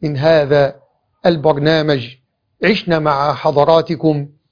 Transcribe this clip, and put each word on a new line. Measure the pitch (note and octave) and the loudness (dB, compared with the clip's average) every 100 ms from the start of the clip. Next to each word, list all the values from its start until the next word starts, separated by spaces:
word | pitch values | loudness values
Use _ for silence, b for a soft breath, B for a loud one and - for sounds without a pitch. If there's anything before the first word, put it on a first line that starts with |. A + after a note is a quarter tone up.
مِنْ | D#3 C#3 | -8 -2
هَذَا | D#3 D#3+ C#3+ D3 C#3 - _ _ _ _ F#3 | 2 2 2 2 0 -4 _ _ _ _ -2
الْبَرْنَامَجِ. | E3 D3 C#3+ D3+ D#3+ D3+ C#3 A#2 - _ _ _ _ | 0 0 0 0 0 0 -2 -6 -16 _ _ _ _
عشنا | - G3+ F3 D#3+ | -2 -2 -2 -2
مع | D3+ C#3 D3 | 0 0 -2
حضراتكم | C3 D#3+ C#3+ D3 E3 D#3+ D#3+ D#3+ D3 C#3+ _ _ | -2 -2 2 2 2 0 -2 -2 -2 -6 _ _